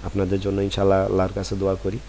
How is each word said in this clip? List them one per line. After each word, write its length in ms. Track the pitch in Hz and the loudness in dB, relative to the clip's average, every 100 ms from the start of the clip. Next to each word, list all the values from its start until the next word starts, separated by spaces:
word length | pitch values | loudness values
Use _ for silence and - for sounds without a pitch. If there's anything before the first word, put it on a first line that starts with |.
আপনাদের 360 | - 101 95 98 | -4 -2 0 0
জন্য 220 | 98 98 | 0 0
ইনশাআল্লাহ 440 | 98 98 98 95 98 | 0 2 4 4 4
আল্লাহর 280 | 98 92 98 | 2 0 -2
কাছে 200 | 95 98 | -6 -2
দোয়া 200 | 98 95 | 0 0
করি। 240 | 98 98 | -2 -6